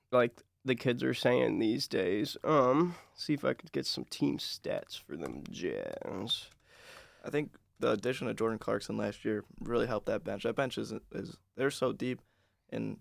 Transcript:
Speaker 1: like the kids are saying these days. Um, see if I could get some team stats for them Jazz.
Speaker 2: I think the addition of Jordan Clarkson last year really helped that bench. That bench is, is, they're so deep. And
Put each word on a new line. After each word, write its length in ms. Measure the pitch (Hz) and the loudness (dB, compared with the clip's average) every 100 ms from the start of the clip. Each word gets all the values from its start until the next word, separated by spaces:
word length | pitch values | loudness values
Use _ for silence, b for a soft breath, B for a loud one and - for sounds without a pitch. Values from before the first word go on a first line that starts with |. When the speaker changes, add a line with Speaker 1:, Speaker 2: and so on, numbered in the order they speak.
| _ | _
Speaker 1:
like 280 | 123 120 - - _ | 4 4 0 -20 _
the 120 | 131 123 | -2 2
kids 280 | 131 120 | 2 2
are 100 | 127 | 2
saying 460 | 123 127 127 120 107 | 2 4 6 4 4
these 300 | 113 127 - | 4 2 0
days. 480 | - 92 104 - - - | 0 2 2 0 -2 4
Um, 500 | 151 123 139 175 170 b | 6 6 6 4 -2 b
see 200 | - - | -8 -2
if 100 | 143 | 0
I 80 | 131 | 0
could 200 | 131 175 | -2 -4
get 120 | 143 131 | -4 -4
some 200 | - - | -4 -6
team 320 | - 143 - | -2 0 0
stats 600 | - - - - - - | -6 -8 -4 -4 -6 -14
for 200 | - 76 | -12 -8
them 260 | 71 65 - | -8 -8 -10
Jazz. 960 | - 87 52 50 50 - 92 113 - - _ b b b b b b - | -6 -4 -4 -4 -6 -6 -4 -2 -2 -4 _ b b b b b b -4
Speaker 2:
I 40 | |
think 220 | 147 151 - _ - | -2 -2 -8 _ -2
the 120 | 120 | 2
addition 380 | 110 120 131 127 | 2 0 -2 -2
of 80 | 107 | 0
Jordan 200 | 113 110 | 0 0
Clarkson 380 | - 110 - 107 | 0 -2 -2 -4
last 300 | 104 - - | -4 -2 -2
year 180 | 107 - - | -2 -4 -10
really 260 | - 120 117 | -2 0 0
helped 200 | 107 - | 0 -2
that 180 | 104 | -2
bench. 200 | 104 104 | -2 -4
That 120 | 113 117 | -2 0
bench 220 | 135 - | -2 -2
is, 160 | 110 107 - | -6 -8 -8
is, 240 | - - - _ - | -10 -10 -12 _ -2
they're 120 | 135 | 0
so 220 | - 131 | 2 -2
deep. 300 | - 127 123 _ _ _ _ _ | 0 -4 -6 _ _ _ _ _
And 260 | 113 107 107 | -6 -6 -4